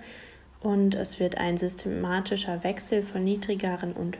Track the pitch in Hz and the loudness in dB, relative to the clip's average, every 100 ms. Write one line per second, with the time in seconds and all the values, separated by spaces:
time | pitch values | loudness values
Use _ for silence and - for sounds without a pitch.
0 | - - - - - - 214 202 196 196 | -6 -16 -18 -20 -20 -4 2 6 6 4
1 | 185 - 180 180 175 175 180 180 196 180 | 0 0 0 2 0 2 0 -2 -4 -2
2 | 180 185 190 196 - 170 180 202 - 208 | 0 0 0 -2 -2 -2 -2 -2 0 0
3 | 202 185 190 202 202 196 190 180 175 - | 0 0 2 2 0 0 0 -2 -2 -2
4 | 175 | -4